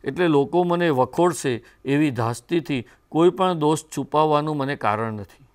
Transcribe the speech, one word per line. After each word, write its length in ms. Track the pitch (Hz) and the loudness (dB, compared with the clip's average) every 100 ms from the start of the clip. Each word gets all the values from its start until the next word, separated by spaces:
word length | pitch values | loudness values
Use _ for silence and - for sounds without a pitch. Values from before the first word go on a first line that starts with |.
એટલે 240 | - 135 175 | -8 -2 2
લોકો 360 | 147 139 170 | 2 2 0
મને 240 | 180 170 170 | 0 0 2
વખોડશે 760 | 131 127 - 175 160 139 113 - _ | 2 0 2 0 0 -4 -4 -8 _
એવી 260 | 127 143 151 | -2 0 0
ધાસ્તીથી 760 | 117 113 120 _ 175 135 135 - _ _ | 0 -4 -4 _ -4 -2 -6 -6 _ _
કોઈ 220 | 156 175 | 4 4
પણ 220 | 180 185 | 4 -2
દોષ 260 | 175 151 156 | 2 0 0
છુપાવવાનું 760 | - - 135 151 156 147 151 151 | -4 -8 -2 0 2 2 0 -4
મને 200 | 135 143 | -4 -2
કારણ 360 | 110 104 113 | -2 -2 -4
નથી. 320 | 107 98 - _ | -8 -12 -20 _